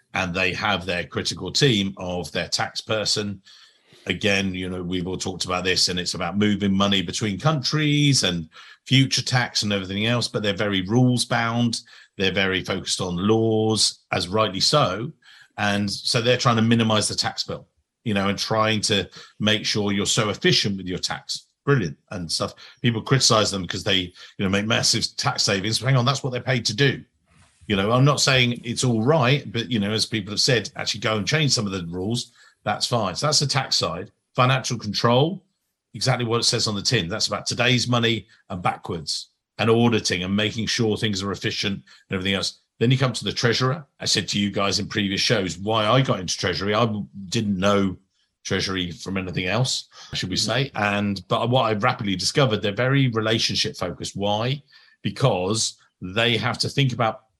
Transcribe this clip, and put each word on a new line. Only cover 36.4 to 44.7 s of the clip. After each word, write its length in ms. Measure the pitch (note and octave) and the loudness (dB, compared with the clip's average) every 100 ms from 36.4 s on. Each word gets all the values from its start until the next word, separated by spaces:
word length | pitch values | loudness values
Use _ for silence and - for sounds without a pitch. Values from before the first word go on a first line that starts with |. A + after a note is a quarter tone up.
it 40 | |
says 220 | A2 A#2 A2+ | 2 0 -2
on 100 | G2+ | -2
the 60 | |
tin. 260 | F#2 A#2+ E2+ | 0 0 0
That's 180 | G#2+ - | -2 -2
about 200 | G#2 - | -2 -4
today's 400 | G#2 A#2+ B2 A#2+ | 0 2 2 2
money 400 | A#2+ A#2 A2 - _ _ | 2 2 0 -4 _ _
and 140 | F#2+ | -4
backwards, 680 | F2 - - F2 D2 - - _ _ - | -4 -4 -8 -8 -6 -8 -10 _ _ -2
and 100 | A2 | 4
auditing 540 | A2+ A#2 G#2+ - F#2 | 6 6 4 0 -2
and 120 | F#2 G2+ | 0 0
making 300 | G#2+ A2+ G#2 | 0 -2 -4
sure 280 | - A2+ G2 | 0 0 2
things 260 | A2 G2 | 0 -2
are 100 | G2+ | -4
efficient 420 | F2+ A2 - G#2 | -4 -4 -2 -2
and 400 | G2 - - _ F#2+ | -4 -8 -20 _ -4
everything 180 | F#2+ | 0
else. 240 | G2 E2+ - _ _ | 0 -2 -8 _ _
Then 140 | A#2 | 2
you 40 | C3 | 4
come 160 | C3+ | 2
to 120 | A2+ | -2
the 80 | G2+ | -4
treasurer. 520 | - B2 A2 B2+ D3 - _ | 0 0 2 0 -2 -8 _
I 60 | |
said 240 | - A#2 F#2+ | -2 -2 0
to 100 | G#2 | -2
you 140 | G2+ | 0
guys 260 | G2+ G2 | 0 0